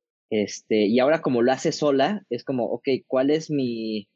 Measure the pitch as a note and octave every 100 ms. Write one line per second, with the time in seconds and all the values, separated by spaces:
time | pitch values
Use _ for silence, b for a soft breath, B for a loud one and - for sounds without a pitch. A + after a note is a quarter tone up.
0 | _ _ _ A2 G2+ - _ G#2+ G#2 A#2+
1 | C3+ D#3+ D#3+ B2 A#2+ C3 E3 - D3+ C#3
2 | C#3+ G#3 - A#2+ - C3 A2 A2 - B2
3 | - C3 C#3 D#3 D#3 D3 B2+ A#2 A2 G#2+
4 | G2+